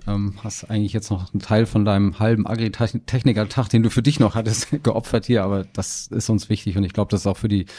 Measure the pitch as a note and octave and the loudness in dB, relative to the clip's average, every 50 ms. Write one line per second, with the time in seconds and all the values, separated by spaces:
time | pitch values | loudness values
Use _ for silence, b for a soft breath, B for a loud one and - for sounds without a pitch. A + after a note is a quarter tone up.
0 | - - G2+ G2+ G2+ G2+ G2 G2+ - A2 - - - - G#2+ G#2+ G#2 G2+ - A2 | -4 -4 -2 -2 -2 -2 -4 -6 -10 -12 -10 -10 -8 -4 -2 -2 0 0 -2 -4
1 | G2+ - G#2 F2+ F#2 - - G#2 - - A2 A2 A2+ - - A2 G#2 G#2 G2+ G2 | -4 -4 -4 -4 -4 -4 -6 -4 -2 2 2 2 4 4 2 2 2 4 4 4
2 | G2+ G2+ F#2 - A2 A2 A#2 G#2+ G2+ - A2 A2+ A#2 A2 G2 - A#2 A2 - A2+ | 2 2 2 0 0 2 2 2 0 -2 -2 -2 -2 -2 -2 -2 -2 -2 -2 -4
3 | - - - C3 A2+ C#3 A2+ G#2 G#2+ G2+ - - B2 G#2 - A2+ A2+ A2+ - - | -6 -4 -2 2 2 2 2 2 0 -2 -2 -2 0 2 4 4 4 4 2 2
4 | A2+ C3+ D3 - A#2+ G#2 - A2+ A2 A2 G#2+ - - - - D3 D3 B2 - A2+ | 2 2 4 4 4 4 2 0 -2 -2 -2 -2 -4 -4 -4 -2 0 0 0 0
5 | - - - A#2 G2 - B2 A2 F#2+ G2 G2+ G2 F#2+ G2 - - G2 - - - | 0 -2 -2 -2 0 2 2 2 2 0 0 -2 -4 -4 -6 -8 -6 -6 -8 -10
6 | - - - A#2 - - A2+ G2+ - - A2 G2+ - G#2 F2+ G2 G2+ F2+ - - | -10 -6 -6 -4 0 0 0 0 0 -2 -4 -2 -2 -2 0 0 0 0 0 -2
7 | G#2 - - G2 - G2 F#2+ - - A2 G#2 G2 F2+ - B | -2 0 0 0 0 0 -2 0 0 0 0 0 -2 -4 B